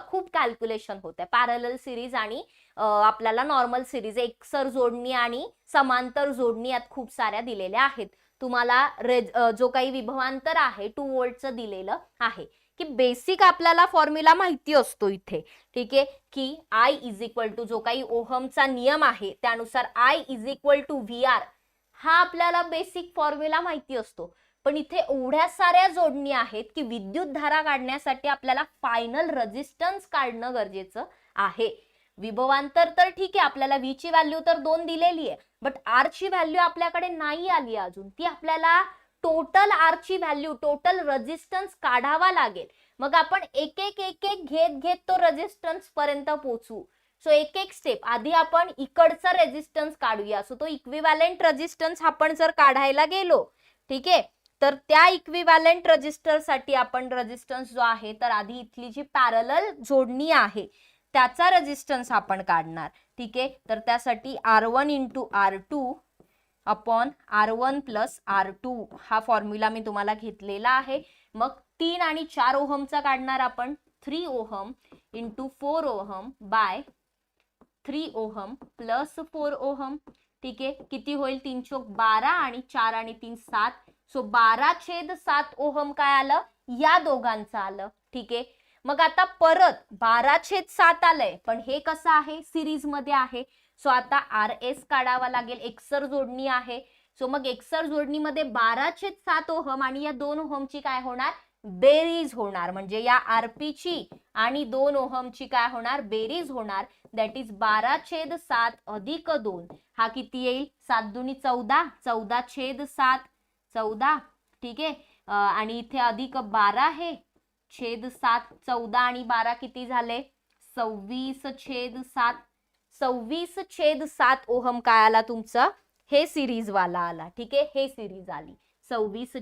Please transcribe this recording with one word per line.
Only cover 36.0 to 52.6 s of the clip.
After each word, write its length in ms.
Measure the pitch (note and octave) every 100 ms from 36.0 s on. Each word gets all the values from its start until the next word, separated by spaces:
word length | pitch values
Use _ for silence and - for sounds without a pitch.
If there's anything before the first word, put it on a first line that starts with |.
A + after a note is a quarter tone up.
R 40 | E4
ची 140 | - F#4+
व्हॅल्यू 340 | F4+ E4 F4
आपल्याकडे 460 | F4 E4+ E4+ E4+ F4+
नाही 400 | E4 D4+ D#4 F4+
आली 280 | E4+ B3 A3
अजून, 340 | F3+ F#3+ G3
ती 140 | -
आपल्याला 600 | E4+ D4+ D#4+ D#4+ E4 F4 F#4 - _ _
टोटल 480 | E4+ D#4+ D#4+ F#4+ G4+
R 240 | F4+ D#4+ E4
ची 140 | - F#4
व्हॅल्यू, 360 | E4+ D4 D#4
टोटल 560 | D4 D4 D4 F4 F#4 D4+
रेझिस्टन्स 680 | C4+ A3+ D#4+ - F#4 G4+ -
काढावा 500 | D4 B3 C4+ D#4 F#4
लागेल. 360 | F4 B3 F3+ - _ _ -
मग 160 | C4+ E4
आपण 280 | D#4+ F#4+ F4
एक 260 | C4+ D4+ -
एक, 200 | G4 G4+
एक 260 | F#4+ E4+ G4+
एक 200 | G4+ D4+
घेत 240 | D#4 E4+
घेत 260 | C#4 E4 F4+
तो 220 | - F#4
रेझिस्टन्स 720 | E4+ C#4+ G#4 - E4 F4 - -
पर्यंत 340 | D4 C#4+ C#4+
पोहोचू. 540 | D4+ C#4 A#3 - A3 - _ _ _ D#4+
So 60 |
एक 260 | D4+ D4+ F#4+
एक 160 | F#4+
स्टेप, 320 | - D#4 A#3 A3
आधी 260 | A#3+ A#3+
आपण 400 | E4 D#4+ E4 F4 -
इकडचा 560 | C4+ - E4 E4 F#4
रेझिस्टन्स 600 | F4+ D#4 C#4+ D4+ D#4 D4+ D4+
काढूया. 460 | B3+ G#3+ G#3 G#3 G3+
So 80 | G#3
तो 60 | D#4
इक्विव्हॅलेंट 760 | D4 A#3+ D4 D#4 D#4 E4+ F4+
रेझिस्टन्स 600 | E4+ C#4 D#4+ - D#4+ E4+
आपण 320 | D#4+ D#4+ D#4
जर 180 | D#4+ D#4+
काढायला 540 | E4